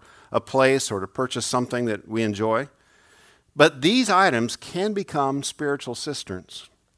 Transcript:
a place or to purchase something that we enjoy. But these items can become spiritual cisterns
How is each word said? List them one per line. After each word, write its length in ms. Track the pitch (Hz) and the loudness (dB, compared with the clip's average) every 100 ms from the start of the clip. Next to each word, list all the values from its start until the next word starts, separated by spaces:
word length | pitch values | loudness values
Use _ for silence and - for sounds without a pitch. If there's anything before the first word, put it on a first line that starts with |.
| - - - | -12 -20 -4
a 100 | 120 | -4
place 500 | - 131 131 135 - | -2 4 4 4 0
or 80 | 101 | -6
to 80 | 95 | -6
purchase 380 | - 127 123 110 | -4 -4 -4 -2
something 400 | 127 123 123 120 | -2 -2 -2 -2
that 220 | 104 - | -4 -4
we 140 | 110 | -2
enjoy. 460 | 110 101 110 113 139 _ _ _ _ _ _ _ _ - | -2 0 0 0 -2 _ _ _ _ _ _ _ _ 4
But 260 | 151 139 | 4 4
these 280 | 147 247 226 | 2 2 4
items 460 | 185 190 123 117 - | 4 4 4 -2 -6
can 380 | - 175 202 | -10 -4 -2
become 480 | 202 196 156 139 139 | -4 -4 -2 -2 -2
spiritual 540 | 139 - 147 143 131 117 | -6 -6 -4 -4 -6 -8
cisterns 760 | - 143 - 92 - - - _ _ | -8 -8 -8 -10 -10 -20 -20 _ _